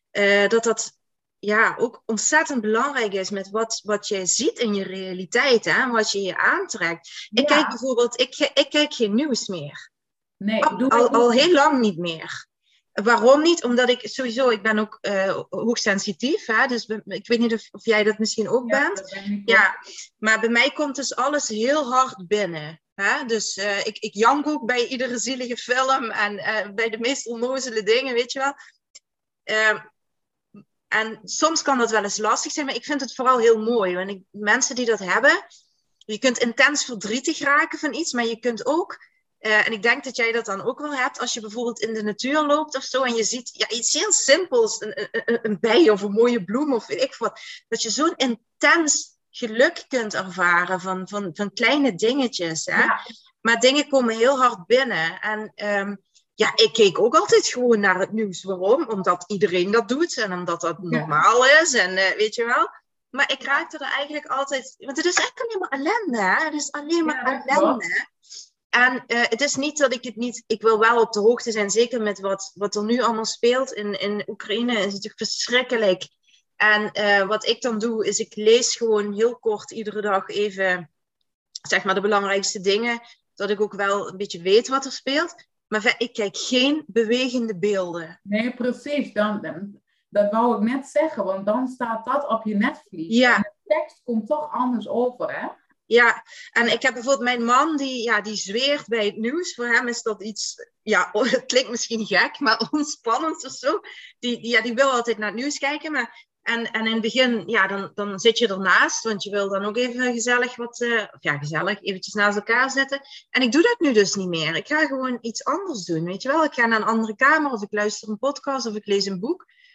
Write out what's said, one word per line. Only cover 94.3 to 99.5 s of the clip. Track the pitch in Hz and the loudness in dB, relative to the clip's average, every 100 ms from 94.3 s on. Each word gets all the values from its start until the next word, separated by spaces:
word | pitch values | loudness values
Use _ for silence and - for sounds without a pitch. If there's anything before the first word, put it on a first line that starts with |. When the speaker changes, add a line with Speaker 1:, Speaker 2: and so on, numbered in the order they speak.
| 302 302 | -4 -4
Speaker 2:
anders | - 254 233 202 | -4 -2 -2 -2
over, | - 247 247 160 143 | -2 -2 -2 -8 -6
hè? | 220 - _ _ _ | -10 -12 _ _ _
Speaker 1:
Ja, | 226 233 233 - - - | 4 6 2 -6 -20 -6
en | - 233 | 0 0
ik | 233 | 2
heb | 262 | 0
bijvoorbeeld | 254 233 277 | -2 -2 0
mijn | 240 247 233 | 0 -2 2
man, | 247 311 302 | 4 4 0
die, | 269 254 | -2 -4
ja, | 226 214 | 0 -2
die | 202 208 | -2 -8
zweert | 185 208 269 285 285 | -4 -2 0 0 -2
bij | 226 208 | -2 -2
het | - | -2
nieuws. | 226 311 349 | -4 -4 -6